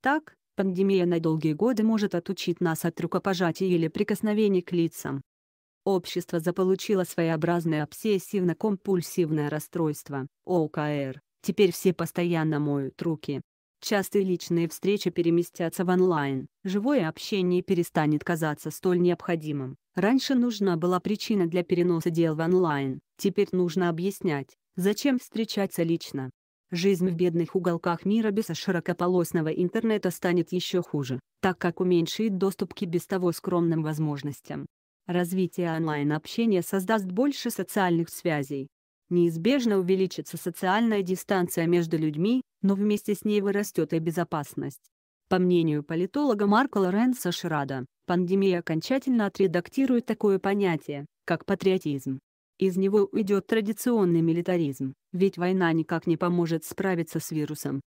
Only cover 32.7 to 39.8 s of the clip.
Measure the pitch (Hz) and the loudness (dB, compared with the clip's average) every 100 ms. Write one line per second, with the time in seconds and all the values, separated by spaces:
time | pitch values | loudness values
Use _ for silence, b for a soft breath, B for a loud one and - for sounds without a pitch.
32.7 | - 190 170 - 190 180 170 - 175 170 | -6 -4 -4 -2 -2 0 -2 -2 0 2
33.7 | 160 156 156 156 143 143 - - 147 147 | 0 -2 -2 -2 -2 -6 -10 -12 -12 -12
34.7 | _ _ _ - 175 175 185 175 - 175 | _ _ _ -4 -2 0 0 -2 -2 -2
35.7 | 160 160 151 143 151 - - 233 185 170 | -2 -2 0 0 -2 -4 -2 2 2 0
36.7 | 196 185 220 190 180 277 277 240 226 185 | -4 0 0 0 0 0 0 -6 -6 -4
37.7 | - 185 170 165 - 175 151 135 143 139 | 0 2 2 -2 -4 -2 -2 -4 -8 -10
38.7 | _ _ _ _ 175 170 165 175 285 240 | _ _ _ _ 2 2 2 2 2 2
39.7 | 196 | 2